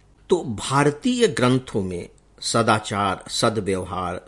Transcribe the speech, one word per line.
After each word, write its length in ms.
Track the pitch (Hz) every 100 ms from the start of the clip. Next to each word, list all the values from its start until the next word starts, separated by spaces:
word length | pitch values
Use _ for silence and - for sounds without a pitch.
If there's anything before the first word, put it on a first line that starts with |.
| _ _ -
तो 160 | 180
भारतीय 840 | 160 101 - 135 147 143 254 247 226
ग्रंथों 540 | 139 127 127 - 113
में 260 | 92 87 - _ _ -
सदाचार, 840 | - 117 113 107 - 101 101 90 -
सद्व्यवहार, 960 | - 120 110 95 95 87 90 90 90